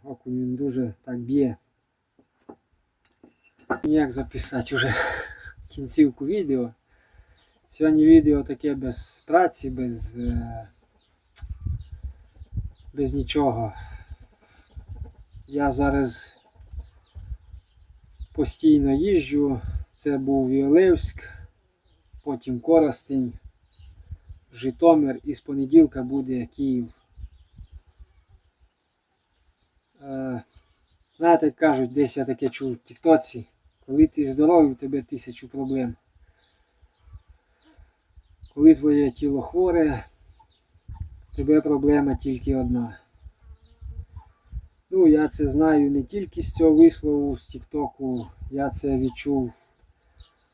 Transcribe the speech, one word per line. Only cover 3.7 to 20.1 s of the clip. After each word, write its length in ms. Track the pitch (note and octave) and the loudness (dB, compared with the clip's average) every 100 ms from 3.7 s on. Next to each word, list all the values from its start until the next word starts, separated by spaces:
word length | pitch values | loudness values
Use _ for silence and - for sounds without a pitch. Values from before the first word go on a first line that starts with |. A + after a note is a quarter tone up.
| - | -6
Ніяк 280 | D3+ D#3 C#3 | 0 0 0
записати 640 | B2+ C3 B2+ - C3 A#2 C3+ | -4 -8 -10 -8 -8 -6 -2
вже 200 | - G#2+ - - - - - - - | -2 -2 -4 -6 -12 -18 -20 -20 -20
кінцівку 560 | - C3+ - D3 B2 C#3 | -14 -4 2 2 0 -6
відео. 480 | G#3 D#3 C3+ A#2+ - _ _ _ _ _ _ _ _ _ | -4 -2 -4 -4 -10 _ _ _ _ _ _ _ _ _
Сьогодні 360 | - D#3 D#3 D#3 | -2 2 4 8
відео 380 | D#3+ D3+ C#3+ | 8 8 2
таке 320 | C#3 C3+ D3 C3+ | -2 -6 -4 -4
без 480 | B2+ A#2 - - - | -6 -10 -14 -18 0
праці, 420 | E3 F3 - C3+ | 2 2 -2 -10
без, 480 | B2+ B2 A#2 A2+ A#2+ | -6 -8 -8 -12 -8
е, 500 | A#2+ A#2+ A#2 A#2 A2 _ _ _ _ _ _ - - - - - - - - - _ _ - - - - - | -6 -4 -6 -12 -16 _ _ _ _ _ _ -20 -16 -12 -8 -8 -10 -16 -16 -18 _ _ -14 -10 -10 -14 -12
без 200 | C#3 C3+ | -4 -2
нічого. 600 | C#3 - D3+ C#3 A2+ A2 - - - - - - _ _ - _ - - - - - - - - | -2 -2 0 0 -2 -6 -10 -16 -18 -18 -20 -20 _ _ -20 _ -20 -18 -14 -16 -16 -20 -20 -8
Я 240 | C#3+ C#3+ | -2 -2
зараз 600 | C3 C#3+ C#3 C3 - - _ _ _ - - - _ _ - - - - - _ _ _ _ _ - - | 0 0 0 -2 -6 -14 _ _ _ -20 -18 -18 _ _ -20 -16 -16 -16 -20 _ _ _ _ _ -20 -10
постійно 600 | - C#3+ - D#3+ D3+ C#3 | -6 -6 0 4 4 4
їжджу. 680 | C3+ F#3+ F#3 C3 C#3+ C#3+ B2+ - - - _ | 0 2 0 0 0 0 -2 -6 -8 -10 _
Це 220 | D3 | -4